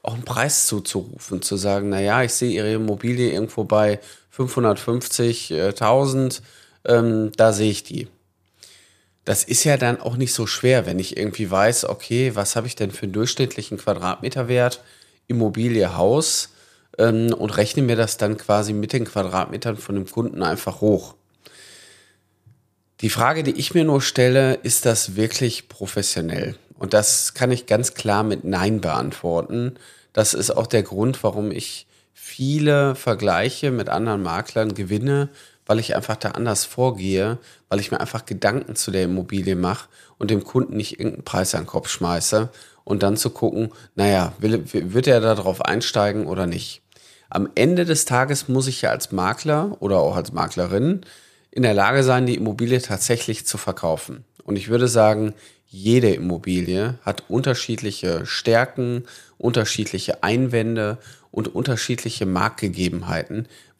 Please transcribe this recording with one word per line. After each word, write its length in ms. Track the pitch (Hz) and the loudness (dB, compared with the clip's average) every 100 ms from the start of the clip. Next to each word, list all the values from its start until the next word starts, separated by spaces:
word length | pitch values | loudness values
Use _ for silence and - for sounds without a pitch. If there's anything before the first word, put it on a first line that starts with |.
auch 140 | - 117 | -8 -8
einen 100 | 120 | -4
Preis 420 | 120 139 - - | -2 0 0 0
zuzurufen, 760 | 104 - 101 98 - - 92 | -2 -4 -6 -6 -12 -8 -6
zu 140 | - 98 | -4 -2
sagen, 320 | 101 101 101 | 0 0 0
„Na 140 | 98 | 0
ja, 200 | 101 117 | 2 2
ich 100 | 120 | 2
sehe 180 | - 123 | 0 0
Ihre 220 | 92 107 | 0 0
Immobilie 580 | 110 110 104 117 123 120 | 0 -2 -2 -2 0 0
irgendwo 320 | 80 110 - | 0 -4 -4
bei 380 | 98 107 107 104 - - _ | 0 4 4 0 -6 -20 _
fünfhundertfünfzigtausend, 2000 | - 127 131 117 107 - 123 - - 120 113 - 78 95 98 110 131 139 131 127 123 - - _ _ - | -6 -4 2 2 2 -2 -4 -2 0 0 -2 -4 -2 -2 0 4 4 4 0 -2 -4 -12 -20 _ _ 2
ähm, 460 | 120 117 110 110 - | 4 4 0 -2 4
da 160 | 113 | 4
sehe 180 | 104 107 | 6 0
ich 140 | 98 - | 0 -6
die.“ 240 | - - _ _ _ _ _ - - _ _ _ _ | -10 -10 _ _ _ _ _ -20 -20 _ _ _ _
Das 220 | - 98 - | -4 -2 0
ist 180 | 123 | 2
ja 140 | 156 139 | 4 4
dann 240 | 123 113 | 2 0
auch 160 | - 123 | -4 -2
nicht 160 | 123 | -2
so 140 | - 110 | -2 -4
schwer, 380 | - 127 127 92 | 0 4 4 2
wenn 140 | 90 | -4
ich 160 | 92 - | -4 -4
irgendwie 340 | 104 92 101 | -4 -4 -2
weiß, 380 | 95 107 120 - | 4 4 2 -2
okay, 440 | 95 - 117 131 | -6 -2 0 0
was 240 | 107 98 117 | 0 -2 -2
habe 100 | 117 | -4
ich 80 | - | -4
denn 160 | 101 | -6
für 120 | 92 | -4
einen 100 | 101 | -6
durchschnittlichen 640 | 98 117 - 127 - 101 101 | -2 -2 0 -2 -4 -10 -4
Quadratmeterwert, 1080 | - 92 90 - 131 135 120 123 123 - - - _ _ - | -2 -2 -2 -4 -6 -4 0 2 2 0 -12 -20 _ _ -4
Immobilie, 680 | 120 107 101 120 113 90 87 | 0 0 2 0 2 2 2
Haus, 540 | 95 139 156 - - _ _ _ _ - | 2 2 2 -2 -6 _ _ _ _ 2
ähm, 360 | 113 110 117 | 2 4 2
und 220 | 117 104 104 | 0 -2 0
rechne 280 | 107 - | 0 0
mir 120 | 127 113 | 2 2
das 220 | 110 - | 0 0
dann 180 | 104 107 | -2 -2
quasi 380 | - 104 104 | 0 0 0
mit 180 | 104 107 | -4 -2
den 140 | 131 113 | -2 -2
Quadratmetern 720 | 107 90 92 - - 117 107 | -2 -2 -2 -4 -4 -6 -6
von 180 | - 101 | -4 -6
dem 160 | 92 | -4
Kunden 320 | - 117 - | -4 -4 -2
einfach 380 | 87 87 - - | -2 -2 -6 0
hoch. 340 | 107 95 - - _ _ - - - - - - _ _ _ _ _ _ _ _ _ - | 2 2 0 -18 _ _ -20 -20 -20 -20 -20 -20 _ _ _ _ _ _ _ _ _ -4
Die 100 | 110 | -2
Frage, 340 | 110 120 160 | 2 2 2
die 140 | 139 - | 0 -2
ich 160 | 139 | 0
mir 120 | 170 160 | 4 4
nur 160 | 139 | 4
stelle, 540 | - 139 123 131 131 127 | 2 4 6 6 4 2
ist 300 | 120 - 123 | 0 2 2
das 300 | 110 - 95 | 2 0 0
wirklich 540 | 110 - 123 113 - | -2 0 -2 -2 -10
professionell? 880 | - 98 - 98 - 82 - - - _ - | -12 -6 -4 -2 -2 -4 -4 -4 -8 _ -10
Und 160 | 95 | 2
das 400 | 107 104 - - | 2 4 0 -2
kann 180 | - 127 | 0 0
ich 140 | 123 - | 0 2
ganz 280 | 107 123 | 0 0
klar 300 | - 107 101 | -4 0 0
mit 200 | 110 101 | 0 -2
Nein 380 | 90 101 98 110 | -2 0 2 0
beantworten. 920 | 90 69 62 - 85 85 - 117 123 123 - - _ | 0 -2 -4 -4 -2 -2 -2 -4 -4 -6 -18 -20 _
Das 220 | - 107 | 0 2
ist 180 | - 107 | 0 0
auch 160 | - 113 | 0 2
der 160 | 113 | 0
Grund, 400 | 92 95 117 131 | 0 0 -2 0
warum 260 | 110 104 104 | -2 -2 -4
ich 380 | - - - - _ _ | -6 -8 -12 -18 _ _
viele 840 | _ - - 135 151 151 143 139 127 | _ -18 -6 -2 2 4 4 2 0
Vergleiche 760 | - 107 101 85 120 - 143 | -2 0 2 2 0 -2 -2
mit 160 | 123 98 | -2 -2
anderen 340 | 85 113 104 | -2 0 -2
Maklern 520 | 87 87 110 113 107 | -2 -4 -4 -2 -2
gewinne, 560 | 98 92 104 131 139 139 - - _ - | -4 -4 -2 0 0 -2 -8 -20 _ 0
weil 140 | 107 | 0
ich 160 | 110 - | 2 -2
einfach 220 | - 107 | -2 -4
da 140 | 104 | -4
anders 340 | - 117 101 - | -4 -2 -2 -4
vorgehe, 720 | - 127 113 95 95 104 117 - - _ | 0 0 0 0 0 0 -4 -10 -20 _
weil 100 | 101 | -4
ich 100 | 101 | -2
mir 120 | - | -4
einfach 240 | 98 113 - | -4 -6 -8
Gedanken 500 | 98 101 127 - 113 | -2 0 -2 -4 -6
zu 160 | - | -2
der 120 | 95 | 0
Immobilie 520 | 90 92 90 98 92 92 | 0 -2 -2 -4 -2 0
mache 320 | 90 113 - _ _ - | 0 -2 -8 _ _ -6
und 120 | 101 | -2
dem 140 | 104 | 0
Kunden 320 | - 127 - 107 | 0 -2 0 -2
nicht 240 | 107 - | -6 -6
irgendeinen 240 | 110 - | -6 -6
Preis 320 | - 95 92 82 | -4 -2 0 -2
an 60 | |
den 60 | 85 | -4
Kopf 200 | - - | -6 -6
schmeiße 600 | - 87 85 - 107 113 - - _ | -4 -2 -2 0 0 0 -8 -20 _
und 180 | - 101 | -4 0
dann 140 | 98 107 | 2 2
zu 140 | 113 | -2
gucken, 420 | - 113 - 110 - - - | -2 -2 -2 -4 -8 -10 0
naja, 380 | 101 95 87 - | 2 4 2 -2
will, 260 | 107 110 71 | 0 0 -2
wird 420 | 104 87 113 147 | -4 0 2 4
er 140 | 123 | 6
da 140 | 113 107 | 6 2
drauf 260 | 92 92 | 0 -2
einsteigen 640 | - 98 - 113 104 104 104 | 0 0 0 2 2 0 -2
oder 200 | 92 90 | -2 -2
nicht. 340 | 87 - - _ _ - _ _ | -4 -8 -14 _ _ -20 _ _
Am 200 | - - - | -4 -2 2
Ende 300 | 135 180 170 | 4 4 2
des 180 | 156 | 0
Tages 460 | - 123 135 139 - | 2 2 2 -2 0
muss 180 | 131 135 | 0 0
ich 140 | 123 | -2
ja 80 | 113 | -2
als 240 | 120 - | -2 -2
Makler 640 | 95 92 - 156 151 202 - | -2 0 0 0 0 0 -4
oder 200 | 101 92 | 0 2
auch 180 | 73 92 | 4 0
als 160 | - | -2
Maklerin 720 | - - - 90 98 143 190 - - _ _ _ | -4 -4 -2 0 2 2 0 -6 -20 _ _ _
in 140 | - | 0
der 100 | 123 | 2
Lage 300 | 101 98 139 | 4 4 4
sein, 220 | 131 127 127 | 4 4 2
die 100 | 120 | 0
Immobilie 460 | 107 104 117 127 | -2 -2 0 0
tatsächlich 640 | - 98 - 117 - 107 - | 0 -2 0 0 -2 -6 -6
zu 120 | 101 | -6
verkaufen. 680 | - - 85 78 - 64 - - | -6 -2 -2 -2 -6 -16 -18 -16
Und 140 | - 101 | -6 -6
ich 100 | 98 | 0
würde 220 | 120 123 | 2 4
sagen, 440 | 113 107 107 107 104 - _ _ | 6 6 4 0 -6 -16 _ _
jede 480 | 95 101 123 117 | -2 4 6 6
Immobilie 840 | 92 90 85 92 90 87 92 110 123 | 4 0 -4 -2 -2 0 -2 -2 -4
hat 200 | - 98 - | -6 -6 -4
unterschiedliche 960 | 113 135 120 - 110 107 98 90 85 98 | -2 0 -2 -4 -6 -6 -4 -4 -4 -4
Stärken, 800 | - - 113 127 - 123 120 120 - - - | -4 2 4 2 -2 -4 -4 -8 -18 -20 -4
unterschiedliche 840 | 120 117 - - 104 92 - - | 0 2 0 -2 -4 -4 -4 -4
Einwände 720 | 92 120 131 117 113 113 104 117 - - _ | 0 0 2 0 0 -2 -2 -4 -12 -20 _
und 240 | - - - | -6 -6 -4
unterschiedliche 720 | 135 113 - 120 113 - 95 | -2 -2 -2 -4 -6 -4 -2
Marktgegebenheiten, 1200 | 90 107 - 104 90 90 87 90 85 - 107 117 - _ | 0 0 0 -4 -2 -2 -2 -4 -4 -4 -8 -10 -16 _